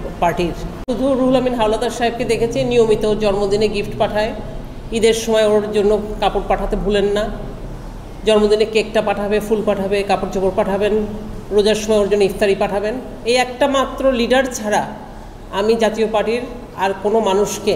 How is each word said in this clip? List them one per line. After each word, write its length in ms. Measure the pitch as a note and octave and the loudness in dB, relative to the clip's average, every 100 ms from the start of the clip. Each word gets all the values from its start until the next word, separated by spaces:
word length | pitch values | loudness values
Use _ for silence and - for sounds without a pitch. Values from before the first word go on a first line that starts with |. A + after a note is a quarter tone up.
| - - | -10 -2
পার্টির। 340 | F3 D#3+ F3 - - - - | 0 2 -2 -4 -8 -8 -6
শুধু 240 | A#3 C4+ | -2 0
রুহুল 220 | C4 B3+ C4 | 2 2 2
আমিন 180 | B3+ | 2
হাওলাদার 360 | B3 G#3+ A3 A#3 | 0 0 0 -2
সাহেবকে 340 | A3+ A#3 A#3 | -2 -2 -2
দেখেছি 400 | A3+ A3 A#3 C4 | -2 0 0 0
নিয়মিত 400 | B3 A#3+ A3 G#3+ G#3+ G#3 | 2 4 4 4 2 2
জন্মদিনে 480 | G#3 G3 G3+ G#3 G#3+ | 2 2 0 2 2
gift 300 | G#3 G3+ - | 0 -4 -2
পাঠায়, 340 | G#3 G#3 A3 - - - - - - | 0 0 -2 -4 -8 -10 -10 -12 -6
ঈদের 220 | A3+ A3+ | 2 4
সময় 320 | A3 - A3 G#3+ | 2 2 4 4
ওর 140 | G#3+ G#3+ | 2 2
জন্য 260 | G#3+ G3+ G#3 - - | 2 2 2 -2 -2
কাপড় 220 | G3 G3+ - | 0 0 0
পাঠাতে 280 | F#3+ G3 G#3 | 0 0 -2
ভুলেন 280 | F3+ G3+ | 0 2
না, 200 | G3+ G3+ G#3 - - - - - - - - - G3+ | 2 0 -2 -6 -10 -10 -12 -12 -12 -14 -14 -4 2
জন্মদিনে 380 | G#3+ G#3 G#3+ | 4 4 4
কেকটা 380 | A3 A3 G#3+ A3 | 2 0 0 0
পাঠাবে, 380 | G#3 G3 G3+ G#3+ | 0 0 0 0
ফুল 220 | G#3 A3 G#3 | 0 0 0
পাঠাবে, 320 | G3 F#3+ G3+ | 0 0 0
কাপড় 280 | G3 F#3+ F#3+ | 0 0 -2
চোপড় 200 | G3 F#3+ G3+ | 0 0 0
পাঠাবেন, 380 | G3 G3 G#3 G#3+ G#3 - - - - | 0 0 2 0 -2 -6 -10 -10 -2
রোজার 240 | G#3 G3+ | 2 4
সময় 240 | G#3 G#3+ G#3+ | 2 2 2
ওর 100 | G3 | 4
জন্য 140 | G3+ | 4
ইফতারি 300 | F#3+ G3 G#3 | 2 2 0
পাঠাবেন। 400 | G3 G#3 G3 G#3+ B3+ - - | 2 0 0 -2 -4 -8 -6
এই 120 | A3 B3 | 0 0
একটা 300 | B3 B3 C#4+ | 0 0 2
মাত্র 440 | C4+ B3+ - C4+ | 2 0 0 2
leader 320 | A#3+ A#3 B3+ C4 | 2 2 2 2
ছাড়া 280 | - G#3+ G3 C#3 G#3+ - - - - - | -4 -2 -2 -2 -8 -16 -16 -18 -18 -8
আমি 220 | F#3 G#3+ | -2 2
জাতীয় 340 | A3+ G#3+ G#3+ G#3+ | 2 2 2 0
পার্টির 300 | A3 G#3 A#3+ C4 - - - | 0 0 -2 -4 -10 -12 -4
আর 140 | G3 G3 | -2 -2
কোনো 180 | G#3 A3 | 0 2
মানুষকে 540 | G3+ F#3+ G3+ - G#3+ | 2 2 0 -2 -2